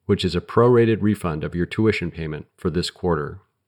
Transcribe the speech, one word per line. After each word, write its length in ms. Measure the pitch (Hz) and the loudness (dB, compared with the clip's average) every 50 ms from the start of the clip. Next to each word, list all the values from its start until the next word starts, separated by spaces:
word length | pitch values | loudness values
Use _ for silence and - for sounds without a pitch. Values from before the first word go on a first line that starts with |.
| _ | _
which 180 | - 101 - - | -2 0 0 0
is 120 | 90 82 | -2 -2
a 40 | 87 | -2
prorated 580 | - - - 117 117 123 123 117 117 113 113 98 | -4 0 2 4 4 6 6 6 4 4 2 2
refund 420 | 101 107 104 - - - 78 78 | 2 0 0 0 -2 -4 -4 -4
of 120 | 80 82 85 | -6 -4 -4
your 120 | 85 87 | -4 -4
tuition 440 | - - - 110 110 98 - 87 82 | -2 -2 0 2 2 2 0 -4 -8
payment 360 | - 82 80 78 76 76 - _ _ | -8 -8 -8 -8 -8 -10 -12 _ _
for 140 | _ - 92 | _ -4 -4
this 200 | 76 87 85 - | -2 -2 -4 -6
quarter." 500 | - - - 90 82 76 71 76 85 98 _ _ _ _ _ | -6 -4 -2 -2 -2 -2 -4 -6 -10 -16 _ _ _ _ _